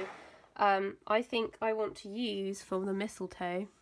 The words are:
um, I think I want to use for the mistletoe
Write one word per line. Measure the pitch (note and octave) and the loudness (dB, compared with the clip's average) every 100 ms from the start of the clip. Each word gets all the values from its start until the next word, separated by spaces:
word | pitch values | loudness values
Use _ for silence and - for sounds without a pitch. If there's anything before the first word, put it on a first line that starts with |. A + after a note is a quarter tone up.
| F#3 - - - - - | -4 -10 -18 -20 -20 2
um, | G3+ G3 G3 - - | 4 6 2 -4 2
I | G#3+ | 2
think | B3 A#3 A3+ - | 2 0 -2 0
I | A3 | 0
want | A3 G#3+ - | 2 0 -4
to | G#3 | -8
use | G#3 A#3+ G3+ G3 G3 | -4 -2 0 -2 -4
for | - F#3 G3 | -4 -2 0
the | |
mistletoe | G3 G#3+ - F#3 - F3+ F3+ G3+ - | -2 -2 -6 -10 -4 -4 -2 -4 -10